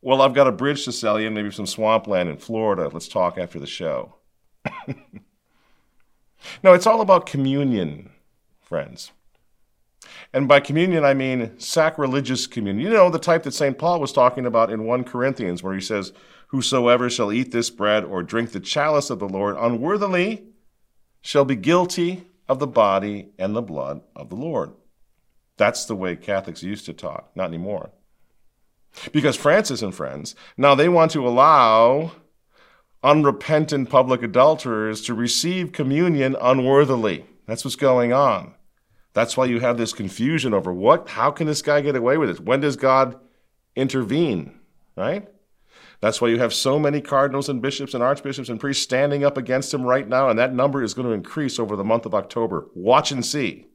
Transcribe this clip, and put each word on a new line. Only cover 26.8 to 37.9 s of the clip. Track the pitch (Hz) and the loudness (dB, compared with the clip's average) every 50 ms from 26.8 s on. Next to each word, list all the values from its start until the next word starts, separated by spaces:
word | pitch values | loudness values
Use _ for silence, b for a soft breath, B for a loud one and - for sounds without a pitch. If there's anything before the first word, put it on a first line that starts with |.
| - | -10
to | - | -16
talk, | 80 - - 80 71 - - _ _ | -16 -12 -12 -10 -10 -12 -16 _ _
not | 85 92 87 | -8 -6 -6
anymore. | 82 82 87 101 104 90 - - _ _ _ _ _ _ _ _ _ _ _ _ _ _ _ _ _ _ _ _ B B B B | -6 -8 -8 -8 -8 -8 -10 -12 _ _ _ _ _ _ _ _ _ _ _ _ _ _ _ _ _ _ _ _ B B B B
Because | - 147 139 147 123 | -2 0 0 0 -2
Francis | - - 151 160 208 214 - 135 107 | 2 2 4 4 4 2 0 -4 -6
and | 113 95 87 | -6 -8 -8
friends, | - 78 65 67 71 - - - B B B B | -8 -10 -10 -10 -12 -14 -16 -18 B B B B
now | - 131 143 139 | 2 4 4 6
they | 135 147 175 | 6 4 4
want | 180 170 160 160 | 6 4 4 4
to | 160 156 131 | 2 -2 -2
allow | 123 120 123 139 156 160 143 123 113 110 110 117 120 131 147 160 165 - - _ _ _ _ _ b b b b b b b b b b _ - | 0 4 6 6 8 8 6 6 6 6 6 6 6 4 2 -2 -6 -10 -16 _ _ _ _ _ b b b b b b b b b b _ 2
unrepentant | 135 147 156 151 143 - 143 - - 160 151 156 151 147 139 131 - | 4 4 6 4 2 0 -2 -2 0 0 0 0 0 -2 -4 -2 2
public | - 135 131 127 127 120 | 4 4 4 4 0 -2
adulterers | 120 113 92 123 131 151 156 151 - 131 113 107 110 107 107 107 | -2 -2 2 4 6 6 4 2 -2 -4 -4 -2 -2 -4 -6 -6
to | - - 123 | -6 -6 -4
receive | 110 120 117 - - - 170 180 185 180 - | -4 -2 -2 -2 -2 -2 -2 -2 -2 -4 -6
communion | - - 147 131 139 151 175 180 165 143 135 131 135 - | -4 -4 -2 0 2 2 2 2 2 2 2 0 0 0
unworthily. | - 123 131 135 127 127 135 139 151 131 135 120 110 104 87 73 - - _ _ _ | 2 2 2 4 4 4 6 6 6 4 2 0 0 -2 -2 -4 -10 -18 _ _ _
That's | - 113 - - | -10 -8 -8 -6
what's | 135 117 | -8 -6
going | - 147 135 | 0 2 2